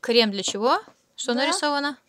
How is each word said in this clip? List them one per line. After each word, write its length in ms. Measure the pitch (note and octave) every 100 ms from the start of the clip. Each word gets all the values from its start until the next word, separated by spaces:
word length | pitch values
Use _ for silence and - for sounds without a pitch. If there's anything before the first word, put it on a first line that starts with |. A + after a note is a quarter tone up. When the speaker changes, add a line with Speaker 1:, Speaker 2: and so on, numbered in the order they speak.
Speaker 1:
крем 300 | - A#3 A3
для 120 | G3
чего? 380 | F#3 G3+ A#3 F4 - _ _ -
Что 180 | -
Speaker 2:
Да. 60 | A#3+
Speaker 1:
нарисовано? 560 | C#4 F4+ D4 C#4+ C#4+ C4+